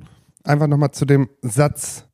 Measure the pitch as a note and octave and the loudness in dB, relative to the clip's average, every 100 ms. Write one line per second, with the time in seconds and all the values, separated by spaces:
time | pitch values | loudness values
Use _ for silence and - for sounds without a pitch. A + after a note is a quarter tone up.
0 | - _ _ _ - D3 D3+ C#3+ C#3+ - | -10 _ _ _ -2 0 2 2 0 0
1 | C#3 C#3 C3 _ A#2+ G#2+ D3 - - - | 2 2 0 _ -4 0 0 -2 -12 -14
2 | - | -20